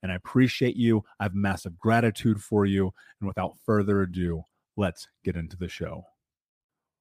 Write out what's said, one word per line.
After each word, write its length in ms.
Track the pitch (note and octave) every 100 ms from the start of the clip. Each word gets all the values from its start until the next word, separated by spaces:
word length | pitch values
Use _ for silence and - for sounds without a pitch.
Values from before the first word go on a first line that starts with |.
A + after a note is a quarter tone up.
And 80 | F#2
I 40 |
appreciate 640 | F2+ - B2+ B2+ - B2 A#2+
you. 280 | A#2 A2 - _
I 40 |
have 100 | G2+
massive 440 | G2 G2+ F#2 F#2 E2+
gratitude 640 | A2 A#2 A#2 G#2+ A#2 G2+
for 220 | - G#2+
you. 300 | G2+ G2 F#2 - - _
And 80 | G2+
without 300 | F#2+ F2+ - -
further 340 | G#2+ G2+ G2+
ado, 440 | F#2+ F2 F2 E2 - _ _ -
let's 300 | G2 - - _
get 140 | - F2
into 220 | E2 F2+
the 100 | F2
show. 380 | - D#2+ - - _ _ _ _ _ _ _ _ _